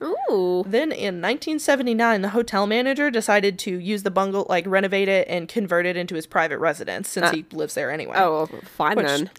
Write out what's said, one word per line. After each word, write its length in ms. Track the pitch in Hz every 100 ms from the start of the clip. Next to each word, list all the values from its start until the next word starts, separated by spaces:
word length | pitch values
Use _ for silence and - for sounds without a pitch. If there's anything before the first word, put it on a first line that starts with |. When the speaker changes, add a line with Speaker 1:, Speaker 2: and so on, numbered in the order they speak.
Speaker 1:
Ooh. 640 | 294 440 762 208 180 180 196
Speaker 2:
Then 240 | 220 320
in 280 | - 202 180
nineteen 380 | 175 277 - 311
seventy-nine, 600 | - 277 247 226 233 214
the 80 | 190
hotel 360 | 208 240 202 202
manager 440 | 220 254 269 294
decided 460 | 233 214 208 202 185
to 180 | - 180
use 240 | 175 208
the 80 | 196
bungalow, 340 | 185 196 196 -
like, 180 | 180 185
renovate 420 | 190 196 196 196
it 180 | 190 -
and 200 | 180 170
convert 380 | - 196 170 175
it 100 | 180
into 200 | 175 165
his 100 | -
private 320 | 185 160 151
residence 500 | 160 147 - 92 196
since 200 | - 175
Speaker 1:
Uh, 40 |
Speaker 2:
he 140 | 165 156
lives 220 | 156 151 -
there 160 | 139
anyway. 240 | 151 - -
Speaker 1:
oh, 300 | 185 156 160
well, 80 | - -
fine 320 | - 156 214
Speaker 2:
Which, 100 | 160
Speaker 1:
then. 240 | 143 151